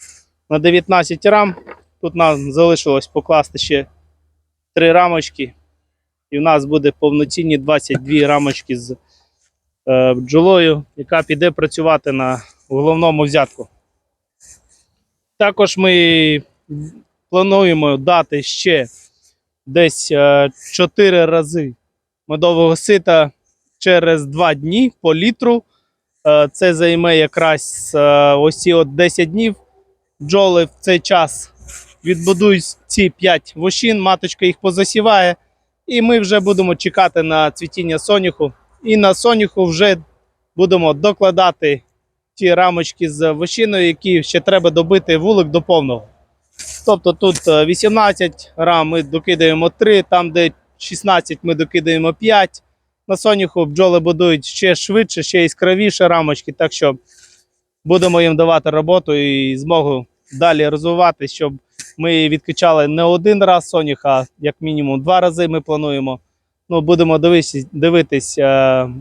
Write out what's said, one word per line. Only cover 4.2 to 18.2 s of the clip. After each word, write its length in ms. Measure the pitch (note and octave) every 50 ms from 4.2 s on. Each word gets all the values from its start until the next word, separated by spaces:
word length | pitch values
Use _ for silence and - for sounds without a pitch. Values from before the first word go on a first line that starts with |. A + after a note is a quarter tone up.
| _ _ _ _ _ _ _ _ _ _ -
три 160 | E3 E3 E3
рамочки. 640 | E3 F3 F3+ F3 E3+ D#3+ D3+ - _ - C#3 B2 _ _ _ _ _ _ _ _ _ _ _ _ _ _ _ -
І 80 | D3 C#3+
в 20 |
нас 240 | D3+ E3 D#3 D3 C#3
буде 280 | C#3 D3+ D3+ C#3 D3 - -
повноцінні 580 | - D3 C#3+ D3 D3 C#3 - F3+ E3 D#3+ D3+
двадцять 460 | C#3 C3+ D3 D#3 C#3+ - - C3+ B2+ B2+
дві 220 | C3+ D3+ D3 C#3+
рамочки 540 | C#3+ D3 C#3+ C#3+ C#3 C3 - - - B2+ A#2+
з, 160 | A#2+ A#2+ B2+ - _ _ _ _ _ _ _ _ _ _ _ _ _ _ _ _ -
е, 260 | - C3 B2+ B2+ C3 B2+
бджолою, 720 | B2+ B2+ B2 C#3+ D#3+ E3+ F#3 F#3+ F3+ E3+ D#3+ D#3 D3+ C#3+ _ _
яка 280 | D3 C3+ - E3+ D#3+ D3+
піде 280 | - D#3 C#3+ F3 F3
працювати 600 | D3 - D#3 D3+ - D#3+ D#3+ D#3+ D#3 C#3+ - D3
на 300 | C3+ C3 C3 B2+ C3 B2 - - _ _ _ -
головному 540 | C3+ C3+ C#3+ D#3 E3 D#3+ E3+ E3 D#3 D3+ D3+
взятку. 440 | C#3+ C#3 D#3 C3+ - _ - A#2 _ _ _ _ _ _ _ _ _ _ _ _ _ _ _ _ _ - _ _ _ _ _ _ _ _ _ _ _ _ _ _ _ _
Також 400 | - G#3 G3+ G3+ - G3+ F#3 -
ми 640 | F#3 F#3+ F#3 F3+ F3 E3+ E3 E3 D#3+ D#3+ D#3 D3+ C#3+ C#3 _ _ _ _ - D3+ D3 D3+ D#3 - - _ _ _ _ _ -
плануємо 680 | F3 F#3 F#3+ G3 G3 G3 G3 F3+ E3 D#3 D3+ D3 C#3
дати 460 | C3+ C3+ F3+ F3 E3+